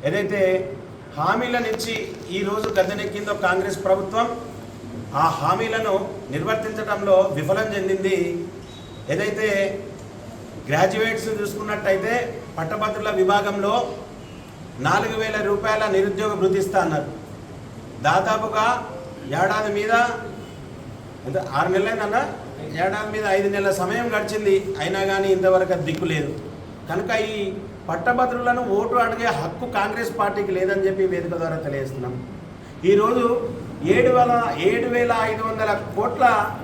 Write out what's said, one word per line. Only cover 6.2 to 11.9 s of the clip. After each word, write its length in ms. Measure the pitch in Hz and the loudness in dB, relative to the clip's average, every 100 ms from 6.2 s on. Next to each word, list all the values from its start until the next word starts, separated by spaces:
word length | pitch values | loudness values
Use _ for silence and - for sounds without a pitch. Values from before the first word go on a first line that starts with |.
| - | -6
నిర్వర్తించడంలో 840 | 143 180 220 220 214 214 202 202 190 190 147 | -4 0 0 -2 -4 -4 -2 6 6 6 2
విఫలం 300 | 156 196 220 202 | 0 2 2 0
చెందింది. 400 | 190 190 190 185 175 175 170 - - - - - - | 0 0 2 2 0 -2 -6 -10 -14 -16 -16 -14 -4
ఏదైతే 360 | 160 208 202 214 196 196 - - - - - - - - - - | -2 0 0 0 2 0 -2 -8 -12 -14 -14 -14 -14 -14 -12 -2
గ్రాడ్యుయేట్స్ 580 | 151 190 214 226 226 220 208 | 4 4 4 0 0 -2 -2
చూసుకున్నట్టయితే 760 | 208 202 208 208 202 | -4 -4 -4 -2 2